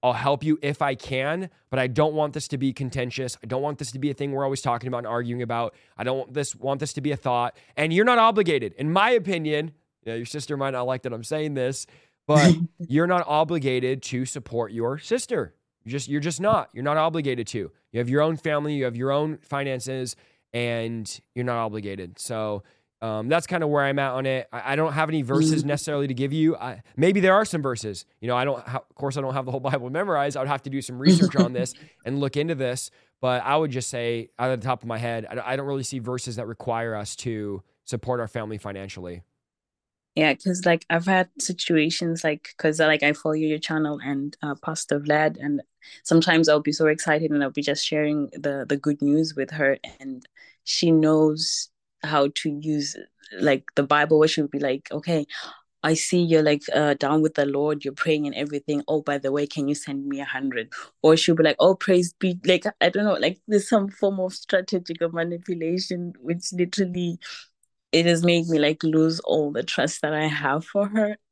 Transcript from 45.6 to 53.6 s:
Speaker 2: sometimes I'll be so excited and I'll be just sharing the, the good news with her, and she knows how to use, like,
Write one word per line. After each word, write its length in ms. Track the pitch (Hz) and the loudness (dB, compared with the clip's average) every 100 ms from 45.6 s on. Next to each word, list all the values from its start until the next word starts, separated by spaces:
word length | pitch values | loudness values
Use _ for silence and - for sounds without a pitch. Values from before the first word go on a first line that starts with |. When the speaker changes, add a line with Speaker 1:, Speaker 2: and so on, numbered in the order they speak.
| - _ - - | -6 _ -20 -16
Speaker 2:
sometimes 460 | - 165 165 165 160 | 4 4 6 4 6
I'll 100 | 151 | 4
be 140 | 147 | 2
so 140 | 147 156 | 2 2
excited 440 | 156 - 151 160 | 2 2 0 2
and 100 | 147 | 0
I'll 80 | 139 | 0
be 100 | 131 | -2
just 240 | 143 139 - | -2 -2 0
sharing 440 | 156 151 151 143 | 0 0 0 -4
the, 320 | - 143 139 127 | -4 -4 -4 -2
the 80 | 143 | -2
good 240 | 147 143 | 0 0
news 340 | 143 151 160 147 | 2 2 2 -2
with 160 | 135 | -6
her, 260 | 156 139 135 - - | 0 2 2 -4 -16
and 260 | 135 131 _ _ - _ - | -14 -14 _ _ -20 _ -6
she 260 | - 170 | 2 6
knows 800 | 160 156 156 156 156 - - - _ _ _ | 6 8 6 6 2 -2 -4 -6 _ _ _
how 240 | 156 156 143 - | -2 2 2 0
to 140 | 160 147 | -4 -4
use, 360 | 156 151 143 - - _ - 101 | -2 -2 -4 -10 -16 _ -18 -2
like, 240 | 143 135 | 2 0